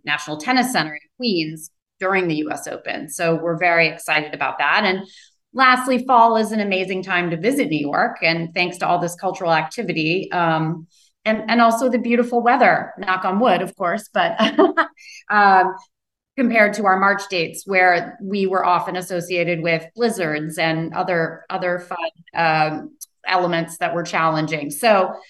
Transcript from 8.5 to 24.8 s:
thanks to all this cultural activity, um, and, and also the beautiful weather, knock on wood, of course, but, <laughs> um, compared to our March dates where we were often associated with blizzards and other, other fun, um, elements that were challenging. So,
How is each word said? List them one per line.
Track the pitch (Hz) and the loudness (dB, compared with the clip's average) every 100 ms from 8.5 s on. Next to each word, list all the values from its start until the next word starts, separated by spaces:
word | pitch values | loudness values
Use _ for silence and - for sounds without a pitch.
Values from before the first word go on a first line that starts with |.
thanks | 190 180 - | -4 -4 -2
to | 160 | 0
all | 175 | 0
this | 170 - | -2 -4
cultural | 190 185 175 | -6 -4 0
activity, | 160 143 - 190 160 156 160 - | 0 0 -6 -4 -2 0 -2 -2
um, | 175 170 160 160 160 - _ _ _ 220 | -2 0 0 -2 -4 -10 _ _ _ -4
and, | 214 220 | -2 0
and | 233 | 4
also | 233 226 254 | 4 4 2
the | 240 | 0
beautiful | 240 240 240 240 | 0 0 2 2
weather, | 226 240 208 151 - - | 4 4 4 4 -2 -8
knock | 190 185 196 | -4 -2 0
on | 196 | 2
wood, | 247 180 | 2 2
of | 180 - | -2 -4
course, | 180 202 - | -4 -4 -4
but, | 196 170 165 | -2 0 0
<laughs> | 220 - 339 330 302 _ - - - | 0 4 4 4 -4 _ -20 -16 -2
um, | 208 202 190 185 180 - _ _ _ _ - | 4 6 6 4 -2 -14 _ _ _ _ -2
compared | 240 226 208 208 | 2 4 2 2
to | 196 | 2
our | 190 | 4
March | 196 196 - | 2 0 -2
dates | 180 160 160 - | -4 -4 -6 -2
where | 190 185 175 - - | 4 4 4 0 -10
we | 196 202 190 | -6 -2 0
were | 185 175 | 2 2
often | 175 180 175 | 0 0 -6
associated | 175 180 175 180 170 170 | -6 -6 -4 -2 -2 -2
with | 170 165 160 | 0 -2 -4
blizzards | - 233 190 165 151 156 160 | -2 -2 0 -2 -4 -6 -2
and | 165 160 160 | 0 0 -4
other, | 180 185 175 160 - - | -4 -2 0 -2 -6 -8
other | 185 180 175 | -6 -4 -4
fun, | 180 180 165 - - | -6 -8 -10 -10 -10
um, | - 165 156 156 156 - - - _ - | 0 2 2 2 -2 -10 -18 -20 _ -2
elements | 185 175 165 165 - | 0 0 -2 -4 -4
that | 170 | -4
were | 170 | -4
challenging. | 165 185 160 156 156 156 143 | -4 0 0 0 -2 -4 -6
So, | - | -2